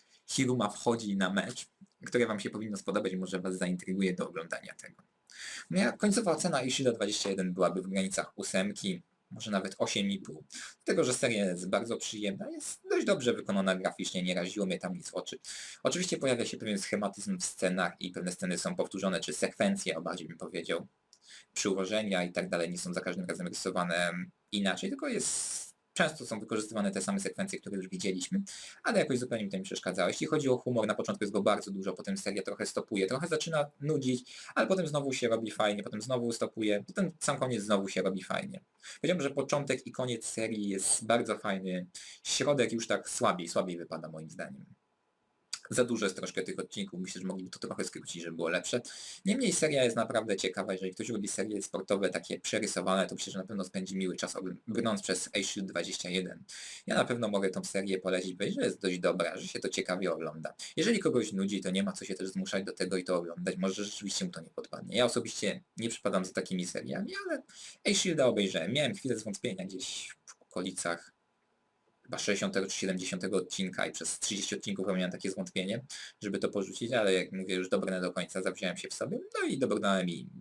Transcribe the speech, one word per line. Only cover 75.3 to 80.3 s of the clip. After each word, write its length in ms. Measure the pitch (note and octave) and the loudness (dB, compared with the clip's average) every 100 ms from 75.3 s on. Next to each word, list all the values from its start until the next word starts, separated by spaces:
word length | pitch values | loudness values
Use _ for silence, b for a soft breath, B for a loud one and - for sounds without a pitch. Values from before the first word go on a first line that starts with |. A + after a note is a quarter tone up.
zwątpienie, 540 | F#2+ F2+ - F#2 A#2+ B2+ B B B | -4 -4 -2 -2 -2 -6 B B B
żeby 180 | G#2 G2 | -4 -2
to 100 | G2+ | 0
porzucić, 440 | G#2 F#2+ F#2+ A#2 | 0 -2 -4 0
ale 200 | A#2+ G2+ | 4 6
jak 200 | F#2 F2 | 4 2
mówię, 220 | F#2+ F#2 | -4 -2
już 140 | F#2 F2+ | 0 2
dobrnę 320 | F#2+ F#2+ F#2 | 2 2 0
do 120 | F2+ | 0
końca, 300 | F2+ F2 F#2+ | 0 -4 -2
zawziąłem 340 | F#2 F2 F#2 F2+ | -2 -2 -2 -2
się 120 | - | -6
w 60 | |
sobie, 240 | - - A3+ F#4+ | -4 -4 -4 -4
no 120 | A4+ F4+ | -2 0
i 120 | D3 | 2
dobrnąłem 500 | B2 G#2+ G2+ G2 F2+ | 2 2 4 4 2
i 200 | E2 - | -2 -6